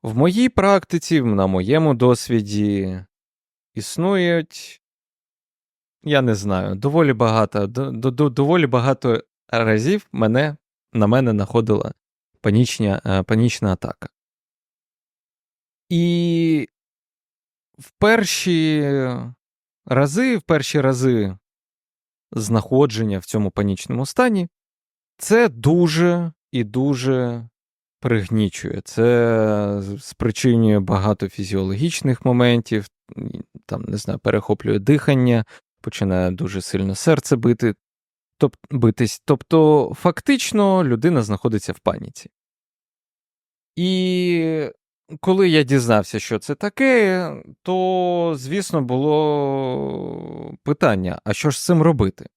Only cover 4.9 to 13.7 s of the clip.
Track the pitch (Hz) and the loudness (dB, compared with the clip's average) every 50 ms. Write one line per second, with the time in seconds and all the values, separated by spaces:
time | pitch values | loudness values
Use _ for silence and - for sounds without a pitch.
4.9 | _ _ _ _ _ _ _ _ _ _ _ _ _ _ _ _ _ _ _ _ | _ _ _ _ _ _ _ _ _ _ _ _ _ _ _ _ _ _ _ _
5.9 | _ _ _ 156 147 139 131 123 110 98 98 104 95 92 95 101 95 98 110 139 | _ _ _ 0 2 2 2 2 0 0 -2 -2 -2 -2 -2 -4 -6 -4 -4 -2
6.9 | 143 165 165 143 127 107 120 113 110 113 107 98 - 104 101 98 117 123 139 135 | 2 2 2 2 2 2 0 0 2 2 0 0 0 -4 -4 -4 -4 -6 -6 -6
7.9 | 123 113 117 131 123 123 151 143 120 127 139 143 170 180 160 131 120 123 117 135 | -8 -4 -4 -4 0 0 0 0 0 0 0 2 2 2 2 2 0 0 0 0
8.9 | 135 - - 127 117 110 - _ _ _ _ _ - 117 117 110 110 107 113 147 | -2 0 0 0 0 0 -2 _ _ _ _ _ -2 0 2 2 2 2 2 0
9.9 | 202 208 - _ - 131 110 110 113 131 147 151 147 - _ _ _ _ _ _ | -2 -2 -4 _ -4 0 0 2 2 2 0 -2 -4 -10 _ _ _ _ _ _
10.9 | _ 117 107 101 117 131 135 120 110 101 98 - - 117 113 110 107 101 - - | _ 2 2 4 4 4 2 2 0 0 -2 0 0 0 2 2 0 0 0 -6
11.9 | - _ _ _ _ _ _ _ _ _ - 110 101 113 123 117 - - 113 101 | -8 _ _ _ _ _ _ _ _ _ 0 2 4 4 4 2 0 -2 -2 -2
12.9 | 98 - _ - 95 95 92 - 110 110 117 120 - - - 101 | -2 -2 _ -2 -2 -2 0 0 0 2 2 0 0 -2 -2 -2